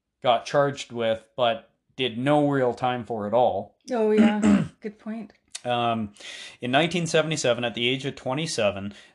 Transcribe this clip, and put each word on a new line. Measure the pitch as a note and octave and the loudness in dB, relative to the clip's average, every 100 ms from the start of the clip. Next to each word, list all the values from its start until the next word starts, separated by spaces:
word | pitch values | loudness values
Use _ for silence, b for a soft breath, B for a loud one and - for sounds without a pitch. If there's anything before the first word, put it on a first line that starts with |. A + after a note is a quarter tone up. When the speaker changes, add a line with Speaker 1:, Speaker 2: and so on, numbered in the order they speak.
| _ _ | _ _
Speaker 1:
got | B2+ A#2 - | 2 2 2
charged | D3 C#3+ C#3 - | 2 2 0 -8
with, | A#2 A2+ A2 - - | -4 -2 -2 -4 -2
but | A#2+ G#2+ - _ _ - | 0 0 -6 _ _ -6
did | B2+ A2 | -4 -2
no | C3 D3 C#3+ | 2 2 4
real | C#3 B2 | 2 0
time | A#2 B2+ B2 | 0 -2 -4
for | G#2+ A2+ G#2 | -6 -6 0
at | |
all. | A2+ B2 F#2 - _ - | 2 2 0 -6 _ -6
Speaker 2:
Oh, | B3 G#3+ | -2 2
yeah. | G#3+ A3 G#3 G#3 G3 - | 4 4 4 4 4 2
<clears throat> | - | -8
Good | A3 - | -14 -12
point. | G#3+ A#2 G#2 _ _ - B2 | -12 -12 -12 _ _ -10 -4
Speaker 1:
Um, | A#2+ A#2+ A2+ G#2 - B B B B | -2 0 -2 -4 -10 B B B B
in | B2 | 0
nineteen | C3+ E3+ F3 D#3+ | 2 2 0 0
seventy-seven, | D#3+ D#3 D#3 B2+ A#2+ A#2+ | 0 0 0 0 0 0
at | |
the | A2 A#2+ | -2 0
age | C3+ C3+ | 0 -4
of | B2+ | -8
twenty-seven, | B2+ C#3 D#3+ - G#2 G2 G2+ - B | -6 -4 -4 0 0 0 -6 -12 B